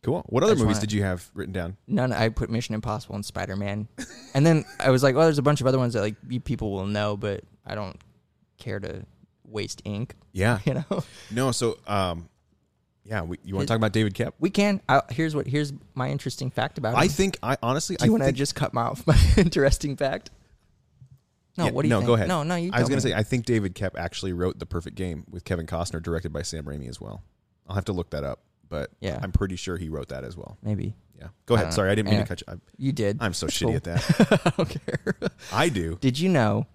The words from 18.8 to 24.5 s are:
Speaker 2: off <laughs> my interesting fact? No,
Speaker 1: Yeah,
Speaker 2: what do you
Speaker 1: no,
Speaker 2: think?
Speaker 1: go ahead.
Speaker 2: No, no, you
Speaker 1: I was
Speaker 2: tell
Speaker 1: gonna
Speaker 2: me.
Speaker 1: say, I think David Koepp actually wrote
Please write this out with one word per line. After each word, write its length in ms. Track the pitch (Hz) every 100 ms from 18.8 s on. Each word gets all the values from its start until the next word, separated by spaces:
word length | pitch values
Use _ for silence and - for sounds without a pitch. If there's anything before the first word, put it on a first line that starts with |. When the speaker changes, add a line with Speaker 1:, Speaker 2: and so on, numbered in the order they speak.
Speaker 2:
off 240 | 120 - -
<laughs> 0 |
my 120 | 147 - -
interesting 580 | 180 175 139 143 147 135
fact? 340 | 135 95 - - _ _ _ _ _ _ - - _ _ _ -
No, 80 |
Speaker 1:
Yeah, 60 | 165
Speaker 2:
what 120 | 127
do 60 | 151
you 60 |
Speaker 1:
no, 60 | 110
Speaker 2:
think? 60 | 113
Speaker 1:
go 60 |
ahead. 140 | 117 95
Speaker 2:
No, 140 | 175
no, 120 | 151 175
you 140 | 175
Speaker 1:
I 60 | 123
was 80 | 123
Speaker 2:
tell 80 | 135
Speaker 1:
gonna 100 | 123
Speaker 2:
me. 20 |
Speaker 1:
say, 40 | 90
I 60 |
think 240 | 110 127 117
David 280 | 113 98
Koepp 220 | - 95 -
actually 380 | 85 - 98
wrote 240 | 87 90